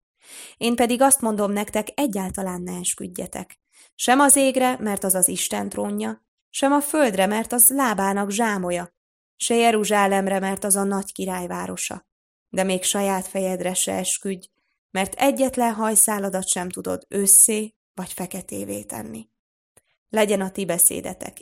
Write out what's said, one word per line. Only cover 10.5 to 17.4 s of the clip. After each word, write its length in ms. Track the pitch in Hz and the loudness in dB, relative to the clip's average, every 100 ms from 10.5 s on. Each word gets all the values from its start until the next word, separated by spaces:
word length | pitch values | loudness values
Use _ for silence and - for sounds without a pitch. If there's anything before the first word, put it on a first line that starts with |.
| 196 | -4
az 120 | 208 202 | 0 0
a 80 | |
nagy 280 | 196 196 196 | 0 -2 -4
király 340 | - 190 185 180 | -8 -6 -6 -6
városa. 640 | 180 185 180 - 180 _ _ _ _ _ | -6 -6 -6 -8 -10 _ _ _ _ _
De 140 | 185 | -2
még 200 | 190 185 | 0 0
saját 440 | 185 202 196 190 185 | 0 0 0 -2 -4
fejedre 480 | 196 185 185 180 | -4 -2 -2 -4
se 180 | 185 - | -2 -2
esküdj, 540 | 190 185 - 196 190 - _ _ _ _ | -2 -4 -4 -4 -8 -10 _ _ _ _
mert 240 | 190 196 | -4 -4
egyetlen 600 | - 277 233 262 262 240 | 0 0 2 0 0 0
hajszáladat 720 | 214 220 220 - 208 196 185 185 | 0 0 2 2 2 -2 -4 -4
sem 200 | - 180 | -4 -6
tudod 380 | 185 180 180 - | -8 -6 -6 -4
ősszé 680 | 196 196 - | -2 4 6